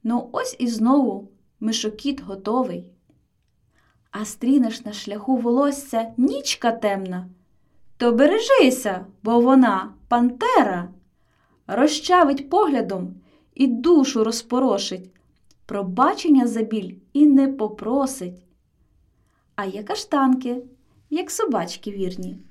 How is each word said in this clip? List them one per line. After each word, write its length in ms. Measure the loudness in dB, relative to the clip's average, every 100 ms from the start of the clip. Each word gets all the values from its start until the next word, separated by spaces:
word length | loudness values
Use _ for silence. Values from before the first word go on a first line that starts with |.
Ну, 260 | -2 -4 -4
ось 240 | -6 -8 -4
і 80 | -4
знову 600 | 0 2 4 2 -4 -14 _ _ _
мишокіт 600 | -4 -4 -6 -6 -8 -8
готовий. 640 | -10 -10 -2 -2 -2 -8 -14 _ _ _ _ _ _ _ _ _ _ _ _
А 140 | -12
стрінеш 600 | -12 -6 0 2 2 -4
на 80 | -12
шляху 440 | -12 -12 -10 -4 -2
волосся 760 | 0 2 0 -2 -6 -6 -6 -2
нічка 560 | 0 0 -6 -4 -4
темна, 560 | -2 -2 -4 -6 -10 -12 _ _ _ _ _ -20 -2
то 160 | 0
бережися, 960 | 4 4 4 2 6 6 4 -4 -6 -10 _
бо 180 | 0 4
вона 540 | 6 6 6 2 -6 -16 _
пантера. 800 | 0 0 0 2 2 2 -2 -8 -16 _ _ _ _ _ _ -6
Розчавить 840 | 0 0 0 2 4 4 0 -2
поглядом 640 | 0 2 0 -4 -6 -8 -14 _ _ _
і 120 | -2 0
душу 580 | 2 4 4 4 0
розпорошить, 840 | -2 -2 -4 0 0 0 -4 -10 -14 _ _ _ _ _ -10
пробачення 800 | -8 -6 2 2 2 4 4 4
за 160 | -2
біль 320 | -4 -4 -6 -14 _
і 140 | 4 6
не 220 | 6 2
попросить. 960 | -2 -6 -6 -4 -2 -2 -6 -12 -14 _ _ _ _ _ _ _ _ _ _ _ -10
А 80 |
є 180 | -8 -8
каштанки, 800 | -8 -8 -2 2 2 2 -2 -8 -10 _ _ _ _
як 200 | -6 -6
собачки 600 | -4 -2 -2 -4 -10 -12
вірні 480 | -6 -6 -6 -12 -14 -20